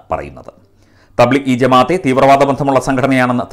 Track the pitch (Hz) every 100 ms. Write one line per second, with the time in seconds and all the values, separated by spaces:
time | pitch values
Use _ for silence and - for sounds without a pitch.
0 | - 78 71 64 - - _ _ _ _
1 | _ - 120 135 135 120 131 127 123 180
2 | 135 131 135 139 139 135 139 131 143 131
3 | 135 131 127 123 -